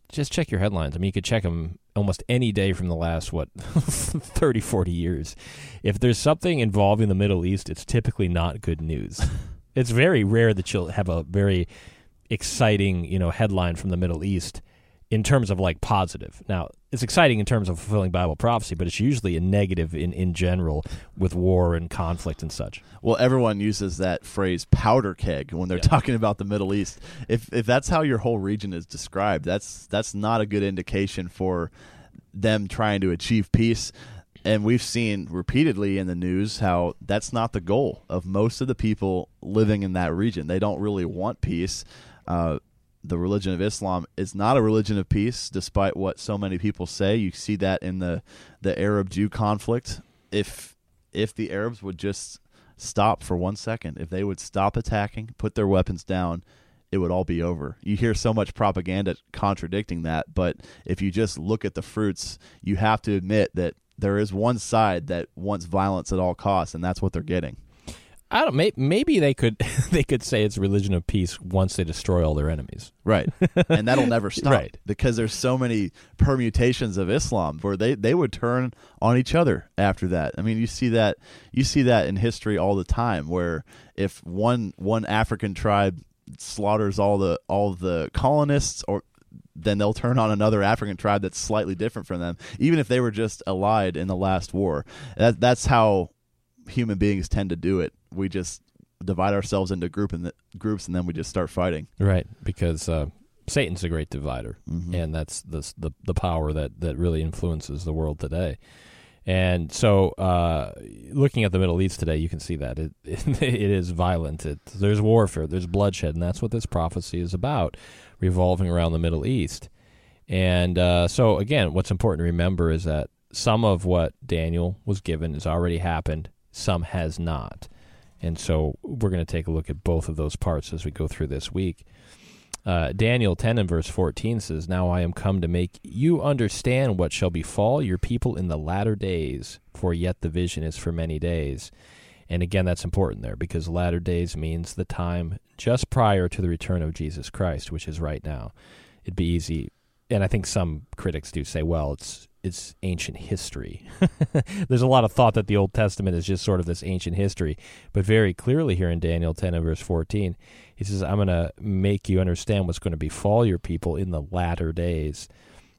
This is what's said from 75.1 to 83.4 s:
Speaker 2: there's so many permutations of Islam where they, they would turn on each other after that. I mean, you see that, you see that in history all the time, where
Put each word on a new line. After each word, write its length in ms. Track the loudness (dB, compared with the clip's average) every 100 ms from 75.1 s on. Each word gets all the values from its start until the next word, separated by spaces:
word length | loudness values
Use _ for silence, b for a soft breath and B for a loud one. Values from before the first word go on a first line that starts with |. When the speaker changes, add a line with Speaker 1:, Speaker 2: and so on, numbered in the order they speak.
| 2
Speaker 2:
there's 180 | -2
so 240 | -2 0 0
many 340 | 0 0 -2 B B 2
permutations 800 | 4 4 2 2 2 2 -2 0
of 120 | 0
Islam 500 | 0 0 0 0 -2
where 160 | -2 0
they, 180 | 0 2
they 180 | 2
would 200 | 2 0
turn 400 | -2 -2 0 -2 B B -2
on 140 | 2 4
each 160 | 4
other 360 | 4 4 2 -2 0
after 300 | 0 0 0
that. 260 | 0 -2 -2
I 40 |
mean, 160 | -2 0
you 100 | -2
see 220 | -2 0
that, 260 | 4 2 0 B B B
you 100 | -2
see 200 | 2 4
that 240 | 6 4 4
in 100 | 0
history 400 | 0 0 -2 0
all 180 | 2 0
the 80 |
time, 460 | 0 0 0 -2 -2
where 340 | -2